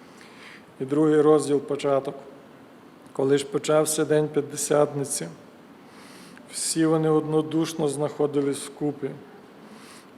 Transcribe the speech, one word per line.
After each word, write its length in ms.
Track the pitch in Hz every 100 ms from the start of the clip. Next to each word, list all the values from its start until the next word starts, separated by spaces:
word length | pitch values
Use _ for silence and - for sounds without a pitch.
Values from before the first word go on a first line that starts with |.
| - - - - - - - -
І 60 | 131
другий 360 | 143 156 151
розділ, 380 | 151 151 135 143
початок. 560 | 139 143 143 139 135 - - - - - - - - - -
Коли 240 | - 135 143
ж 80 | 139
почався 600 | 147 147 156 151 - 147
день 220 | 151 151
П'ятдесятниці, 1000 | 147 135 143 - 147 147 143 131 - 165 - - - - - - - - - - - -
всі 340 | - - 165 160
вони 240 | 160 160
однодушно 800 | 156 151 156 147 160 160 - 151
знаходились 720 | 139 147 - 147 143 139 135
вкупі. 500 | - - 147 135 135 143 - - - - - - - - -